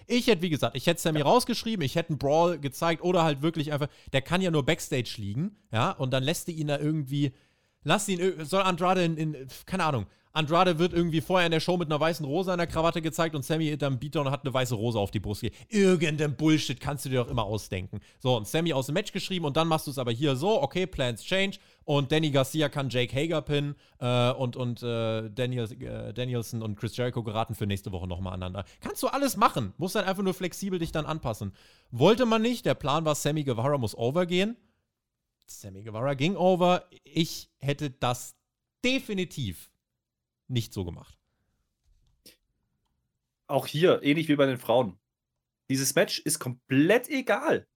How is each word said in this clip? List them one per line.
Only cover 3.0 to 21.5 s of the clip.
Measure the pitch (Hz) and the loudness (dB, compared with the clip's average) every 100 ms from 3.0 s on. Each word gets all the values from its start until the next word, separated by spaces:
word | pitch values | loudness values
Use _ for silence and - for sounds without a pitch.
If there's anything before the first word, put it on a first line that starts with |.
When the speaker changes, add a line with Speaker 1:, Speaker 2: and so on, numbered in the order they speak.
Speaker 1:
oder | 170 180 | 2 4
halt | 160 139 | 2 2
wirklich | 160 160 147 | -2 -2 -2
einfach, | 147 143 - - | -2 -4 -8 -2
der | 135 | -2
kann | - 175 | 0 0
ja | 185 | 2
nur | 151 131 | 2 2
Backstage | 170 - 139 117 - | 0 0 -2 -2 -6
liegen, | 101 110 196 - - | -6 -4 -6 -8 -4
ja, | 110 156 | 0 0
und | 196 131 | 0 -2
dann | 131 | 0
lässt | 131 175 - | 0 -4 -6
du | |
ihn | 156 147 | -6 -2
da | 143 | 0
irgendwie, | 147 156 131 143 143 - _ _ _ _ | 0 -2 -2 0 -2 -4 _ _ _ _
lass | 143 196 208 | 0 0 2
ihn, | 180 | 0
ö-, | 190 156 | 0 -2
soll | 151 190 | -2 2
Andrade | 190 165 180 185 170 | 2 2 2 4 2
in, | 156 | 0
in, | 156 143 135 - - | -4 -4 -12 -16 -6
keine | 185 160 | 0 2
Ahnung, | 131 95 _ _ | 0 -4 _ _
Andrade | 156 147 170 180 160 | -4 2 4 4 4
wird | 175 | 2
irgendwie | 170 170 156 | 2 2 0
vorher | - 185 170 | 2 2 4
in | |
der | 160 | 2
Show | - 180 | 2 0
mit | 156 | 0
einer | 147 | 0
weißen | 160 160 | 0 0
Rose | 143 156 185 | -2 -2 0
an | 175 | -2
der | 170 | -2
Krawatte | 160 165 170 | 0 0 0
gezeigt | 160 - 165 | -4 -2 -2
und | 151 | -2
Sammy | 127 160 156 | -2 0 0
hinterm | 147 143 127 | 0 -2 -2
Beatdown | 143 156 135 | -2 -2 -2
hat | 139 139 | -2 -2
eine | |
weiße | 123 123 117 | 0 0 0
Rose | 117 110 | 0 0
auf | 98 | 0
die | 110 | -2
Brust | 104 104 | -4 -4
ge-, | 107 - - | -6 -8 -2
irgendein | 214 190 185 160 151 151 127 | 4 6 6 2 0 -2 2
Bullshit | 156 156 - 131 | 4 4 2 -4
kannst | 135 147 | -4 -6
du | 139 | -2
dir | 131 | 0
doch | 117 | 0
immer | 127 | -2
ausdenken. | 101 107 - 95 92 107 - _ | -2 -4 -4 -6 -6 -12 -14 _
So, | 131 123 | 0 2
und | 104 | 0
Sammy | - 165 | -2 0
aus | 139 127 | 0 0
dem | |
Match | 160 208 | -2 -2
geschrieben | 190 - 185 151 | -6 -4 -4 0
und | 139 | 0
dann | 165 | 2
machst | 156 - | 0 -2
du's | 135 | -4
aber | 123 | -4
hier | 117 147 131 | 0 0 0
so, | 180 214 | 2 2
okay, | 139 180 185 | 2 -2 -4
Plans | - 127 110 | -2 -4 -4
change | - 190 196 | -2 0 0